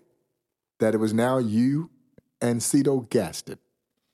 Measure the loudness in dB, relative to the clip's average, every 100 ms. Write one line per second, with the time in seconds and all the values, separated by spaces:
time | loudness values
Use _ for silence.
0 | _ _ _ _ _ _ _ -2 0 2
1 | 0 0 0 0 0 2 2 0 -4 _
2 | _ _ _ -6 -2 -2 0 2 2 0
3 | 0 -2 -2 -8 -14 -18 _ _ _ _
4 | _